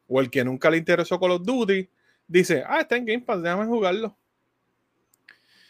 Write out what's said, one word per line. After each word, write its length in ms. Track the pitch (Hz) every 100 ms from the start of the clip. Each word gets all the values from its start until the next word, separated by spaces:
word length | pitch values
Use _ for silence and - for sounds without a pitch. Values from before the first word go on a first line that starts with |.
| -
o 120 | 127
el 100 | 131
que 140 | 139
nunca 260 | 123 131 160
le 80 | 165
interesó 420 | 165 170 165 180
Call 120 | 185
of 100 | 180
Duty, 460 | 180 254 220 190 185 _ _ _ _
dice, 380 | 170 180 151 -
"Ah, 140 | 294
está 160 | 302 240
en 80 |
Game 160 | 233 233
Pass, 220 | 240 202
déjame 240 | 170 185 220
jugarlo". 500 | 233 190 190 214 - _ _ _ _ _ _ _ _ _ _ _ - _ _